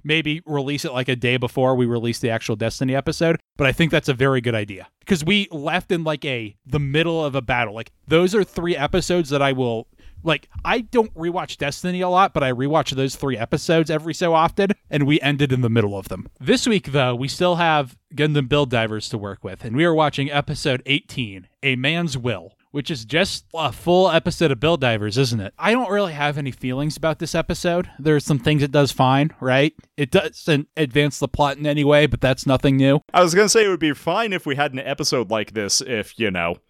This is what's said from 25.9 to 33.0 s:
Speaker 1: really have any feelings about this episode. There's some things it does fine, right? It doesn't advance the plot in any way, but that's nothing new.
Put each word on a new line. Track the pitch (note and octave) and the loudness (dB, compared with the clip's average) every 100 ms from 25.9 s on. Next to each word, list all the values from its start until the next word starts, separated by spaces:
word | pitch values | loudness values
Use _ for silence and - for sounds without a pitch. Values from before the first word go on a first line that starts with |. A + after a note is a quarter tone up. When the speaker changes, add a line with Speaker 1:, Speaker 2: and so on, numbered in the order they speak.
Speaker 1:
really | G3+ G3 | -2 -2
have | D3 D3 D3 | -2 -2 -2
any | C#3 | -8
feelings | A#2+ B2+ B2+ D3+ - | -6 -6 -4 -4 -2
about | D#3+ D#3 | -4 -4
this | D#3+ E3 | -4 -4
episode. | - E3+ F3+ E3+ F3+ - | -4 -4 -2 -2 -4 -2
There's | D3 D3+ - | 2 2 2
some | C#3+ | 0
things | D#3 D3+ | 2 2
it | C#3 | 2
does | D3 C#3 | 2 2
fine, | - C3 C3+ D3 - | 4 4 4 2 -2
right? | B2+ C3 D3+ - _ - | 0 2 2 -2 _ -6
It | C#3+ | 0
doesn't | F#3+ D#3 - - C#3+ D3+ - | 0 0 -8 0 0 0 -4
advance | D3 C#3+ D3 - | 0 2 0 -2
the | C#3 | -6
plot | - C#3+ C#3 | 0 0 0
in | D3 | -2
any | D3 | 0
way, | C#3+ D3 D3+ | 4 6 4
but | - | 2
that's | C3 C3 C#3 | 0 0 0
nothing | C3 C#3+ C3+ | 2 4 4
new. | C3+ C#3+ | 4 4